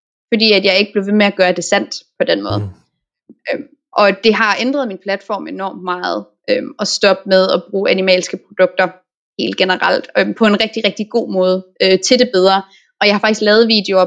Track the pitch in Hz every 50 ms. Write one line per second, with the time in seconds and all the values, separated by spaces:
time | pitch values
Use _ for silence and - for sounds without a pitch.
0 | _ _ _ _ _ - 233 214 220 220 208 196 190 196 185 196 208 208 - 208
1 | 190 202 208 214 202 202 202 - 185 180 180 175 170 - 202 196 - - - -
2 | - _ _ - - - - 196 101 101 101 104 104 95 90 _ _ _ _ _
3 | _ _ _ _ _ - - _ - - - - - - _ _ _ _ - -
4 | 208 202 196 196 - 226 214 240 226 214 196 - 226 254 269 285 262 220 190 185
5 | - 196 196 196 - - 214 190 156 160 185 190 190 190 - 180 180 180 180 180
6 | 180 180 85 104 196 - _ _ _ - 104 - - - - - 208 - - -
7 | - 196 190 196 - 196 190 190 185 190 - 196 190 - - 190 190 185 190 190
8 | 185 190 185 185 180 - - 185 _ - - - 185 180 - - 185 180 180 -
9 | _ _ _ _ _ _ _ - - 208 - - 190 185 180 - - - - -
10 | - - - - 190 208 196 - 226 214 208 202 220 214 - 220 220 208 - -
11 | 214 214 - 240 214 - 196 185 185 185 185 190 185 _ _ - 190 185 190 185
12 | - - 254 254 247 247 - 185 185 190 190 196 190 - _ _ _ _ _ -
13 | 202 208 202 202 214 214 220 214 214 208 208 220 233 220 226 214 190 - 190 185
14 | 185